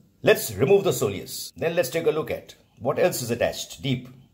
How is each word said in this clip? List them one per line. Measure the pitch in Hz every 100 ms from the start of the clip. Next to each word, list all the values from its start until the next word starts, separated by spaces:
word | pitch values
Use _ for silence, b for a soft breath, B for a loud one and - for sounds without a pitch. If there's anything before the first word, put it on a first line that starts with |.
| _ _
Let's | 147 185 - 98
remove | 143 196 180
the |
soleus. | 131 113 95 - - - -
Then | 156 170
let's | 170
take | 165 156
a |
look | 151 127
at | 92 - - _ _
what | 120 156
else | 175 175
is | 120
attached | 120 90 - - -
deep. | - 127 - - -